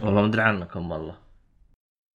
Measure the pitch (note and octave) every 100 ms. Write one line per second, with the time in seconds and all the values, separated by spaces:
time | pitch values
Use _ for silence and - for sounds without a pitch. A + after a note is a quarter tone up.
0 | G#2+ G2+ G#2+ A2 A2 G2+ F2 F2+ E2+ D#2+
1 | D#2+ D#2+ - - _ _ _ _ _ _
2 | _